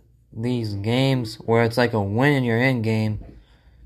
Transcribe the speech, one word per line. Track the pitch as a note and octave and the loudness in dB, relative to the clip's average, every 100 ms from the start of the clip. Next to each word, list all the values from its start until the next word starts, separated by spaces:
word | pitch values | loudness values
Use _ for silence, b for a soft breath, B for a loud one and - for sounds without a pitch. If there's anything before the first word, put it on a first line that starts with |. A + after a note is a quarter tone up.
| _ _ _ | _ _ _
these | - A#2+ B2 A2 | -6 -4 -2 -4
games | G2+ G2+ B2 C3+ C3 A2 - | -4 -2 0 2 0 -4 -8
where | - A2+ | 0 2
it's | A#2 B2 | 2 2
like | A#2+ | 2
a | A2+ | 2
win | G2 G#2+ C#3 C#3+ | -2 2 2 2
and | B2 | 2
you're | A2+ | 2
in | C3 B2 | 2 0
game, | A2 A2 A2 G#2 - b b b b b | 0 0 -2 -4 -10 b b b b b